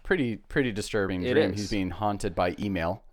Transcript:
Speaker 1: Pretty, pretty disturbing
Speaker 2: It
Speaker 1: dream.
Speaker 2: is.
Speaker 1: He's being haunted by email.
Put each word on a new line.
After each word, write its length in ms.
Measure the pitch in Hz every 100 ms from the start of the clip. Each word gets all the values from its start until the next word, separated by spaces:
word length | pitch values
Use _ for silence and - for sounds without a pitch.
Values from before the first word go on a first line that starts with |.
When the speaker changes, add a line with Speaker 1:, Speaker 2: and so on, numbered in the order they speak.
Speaker 1:
Pretty, 340 | - 185 123 107
pretty 360 | - - 127
disturbing 500 | 101 - 107 95 92
Speaker 2:
It 120 | 120
Speaker 1:
dream. 160 | 127 151
Speaker 2:
is. 80 | 101
Speaker 1:
He's 100 | 98
being 200 | 107 92
haunted 440 | - 104 101 104
by 220 | 85 92 -
email. 440 | 104 90 82 98 -